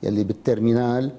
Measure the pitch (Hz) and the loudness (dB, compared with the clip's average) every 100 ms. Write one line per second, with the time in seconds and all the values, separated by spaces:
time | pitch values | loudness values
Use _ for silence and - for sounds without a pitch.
0 | - 104 98 107 - 110 113 117 120 123 | -2 -2 -2 -2 -2 0 2 2 2 0
1 | 135 | -4